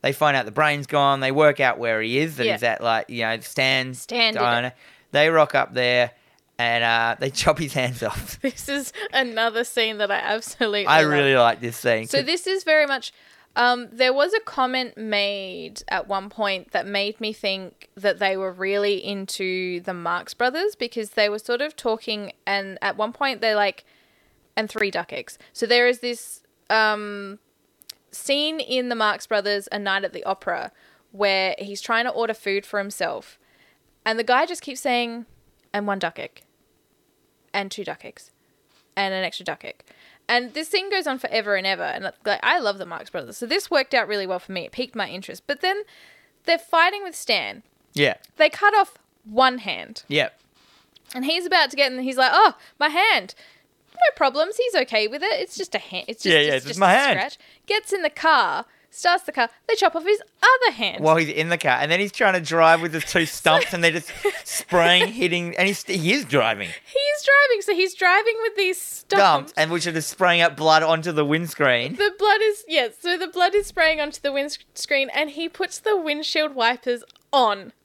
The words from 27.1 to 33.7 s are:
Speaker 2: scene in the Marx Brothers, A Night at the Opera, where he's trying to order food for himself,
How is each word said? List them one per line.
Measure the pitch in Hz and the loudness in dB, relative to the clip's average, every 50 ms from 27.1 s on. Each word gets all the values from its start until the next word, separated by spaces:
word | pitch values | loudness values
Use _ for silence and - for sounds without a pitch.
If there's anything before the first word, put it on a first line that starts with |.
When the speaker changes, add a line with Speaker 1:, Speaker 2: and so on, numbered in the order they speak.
| 208 202 202 196 202 208 _ _ _ _ _ _ _ _ _ _ - _ _ _ - | -10 -10 -12 -12 -14 -18 _ _ _ _ _ _ _ _ _ _ -20 _ _ _ -18
Speaker 2:
scene | - - - 277 285 294 311 311 320 | -14 -4 -2 -2 0 0 -4 -4 -6
in | - - 254 254 247 247 | -6 -4 -4 -4 -2 -2
the | 240 | -2
Marx | 226 220 208 202 - - | 0 0 0 0 -2 -4
Brothers, | - 220 208 196 208 208 202 196 - | -2 -2 -2 0 0 -2 -4 -4 -6
A | - 208 | -10 -6
Night | 202 196 190 196 196 | -4 -2 -2 -2 -2
at | 185 - | -4 -8
the | 170 - | -8 -6
Opera, | 190 190 - - 196 175 - - - _ _ _ _ _ _ _ _ - | -6 -6 -6 -4 -6 -6 -6 -8 -12 _ _ _ _ _ _ _ _ -6
where | 196 208 202 196 190 190 190 - - | -2 0 0 2 2 0 -2 -4 -6
he's | 196 202 202 196 | -8 -12 -12 -12
trying | - - 233 226 240 | -6 -2 -2 0 0
to | 254 | -2
order | - 233 233 226 220 | -2 -4 -4 -4 -4
food | 214 - 202 196 196 202 | -6 -4 -4 -4 -4 -4
for | - - 208 | -4 -6 -6
himself, | 196 202 208 - - - - 113 - - - _ _ _ _ _ _ _ | -6 -6 -6 -6 -4 -4 -4 -8 -12 -16 -20 _ _ _ _ _ _ _